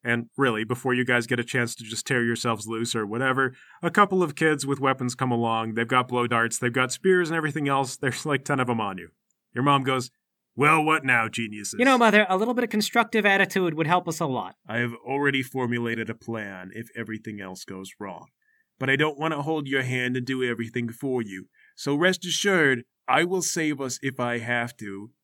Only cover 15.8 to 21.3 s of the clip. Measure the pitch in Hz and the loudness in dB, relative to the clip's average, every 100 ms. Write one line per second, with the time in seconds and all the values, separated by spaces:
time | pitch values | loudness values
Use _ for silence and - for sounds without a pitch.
15.8 | 117 113 110 113 - 113 101 95 92 110 | -2 -4 -6 -8 -8 -8 -8 -12 -14 -14
16.8 | 110 117 110 110 110 104 95 92 - 95 | -12 -10 -8 -8 -10 -10 -12 -12 -12 -12
17.8 | 95 - 101 85 78 _ _ _ _ _ | -14 -12 -12 -12 -18 _ _ _ _ _
18.8 | 131 139 151 143 156 147 143 160 139 135 | 0 2 2 0 -4 -2 -2 -4 0 -2
19.8 | 127 127 123 127 123 131 123 117 110 123 | 0 -2 -2 -2 -2 -2 -2 -2 -4 -4
20.8 | 117 113 139 127 107 | -6 -6 -2 -2 -4